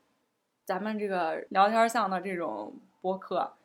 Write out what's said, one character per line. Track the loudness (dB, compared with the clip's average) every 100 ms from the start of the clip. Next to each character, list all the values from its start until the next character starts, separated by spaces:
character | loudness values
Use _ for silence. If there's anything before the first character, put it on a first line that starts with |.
| _ _ _ _ _ _
咱 | -6 -4
们 | -4 -4
这 | -2
个 | 0 -2 -4 0
聊 | 4 6
天 | 6 4
项 | 2 0
的 | -2
这 | -4
种 | -4 -4 -6 -10 -14 -20 _
播 | -6 -4
客， | -4 -4 -4 -8